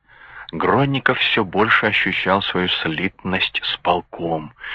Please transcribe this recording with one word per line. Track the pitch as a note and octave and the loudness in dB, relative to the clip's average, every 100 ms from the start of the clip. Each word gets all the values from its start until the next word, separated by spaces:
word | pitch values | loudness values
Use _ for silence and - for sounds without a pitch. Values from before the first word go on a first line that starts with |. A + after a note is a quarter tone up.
| _ - - - - | _ -20 -20 -18 -10
Гродников | E2+ - A2 C#3 C3+ - B2 | -2 2 4 2 2 0 0
всё | - A#2 | 0 0
больше | F#2+ F#2+ A2 - G#2+ | 0 2 4 4 4
ощущал | - G2 F2+ F#2+ G2 | 2 0 0 2 2
свою | - F2+ F2+ | 2 0 0
слитность | - E2 D#2 F#2+ - F#2+ F#2 - - | 0 -2 -2 -4 -4 -4 -2 -2 -2
с | - - | -6 -2
полком, | - F2 - - E2+ A2+ D#3 - - | 0 0 -2 -6 -4 -4 -6 -14 -12